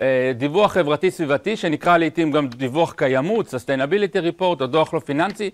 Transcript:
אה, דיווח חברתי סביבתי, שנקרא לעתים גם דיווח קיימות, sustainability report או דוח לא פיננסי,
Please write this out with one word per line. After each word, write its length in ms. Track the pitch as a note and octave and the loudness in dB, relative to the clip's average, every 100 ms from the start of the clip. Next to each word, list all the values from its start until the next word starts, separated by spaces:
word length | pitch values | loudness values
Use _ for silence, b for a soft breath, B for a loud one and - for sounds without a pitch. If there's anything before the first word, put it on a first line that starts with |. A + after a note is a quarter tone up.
אה, 300 | C3+ C3 C3 A#2+ | 0 2 0 0
דיווח 380 | C#3+ E3+ G#3 | -2 2 2
חברתי 380 | F#3+ D3 D3 F#3 | 2 0 0 0
סביבתי, 460 | E3+ D3+ C#3 G3 G#3+ | -2 -2 -2 -2 -4
שנקרא 400 | F3+ D3+ E3+ E3+ | -2 0 2 2
לעתים 340 | D#3+ E3+ D#3+ | 2 0 0
גם 160 | D3 C#3 | 0 -2
דיווח 460 | A#2+ C3 C#3+ C3 | -4 -4 0 -2
קיימות, 540 | - C#3 C3 D#3 A3+ - | 0 0 2 0 -2 -2
sustainability 920 | B2+ - C3+ C#3 G3+ G3 G3 E3+ - | -6 -4 -2 0 0 0 -2 -2 0
report 220 | F#3 F3 | 0 0
או 60 | B2+ | 0
דוח 260 | D#3 D#3 | 2 2
לא 60 | D#3+ | -2
פיננסי, 500 | - C#3+ F#3+ G#3+ G3+ | -4 -2 -2 -4 -8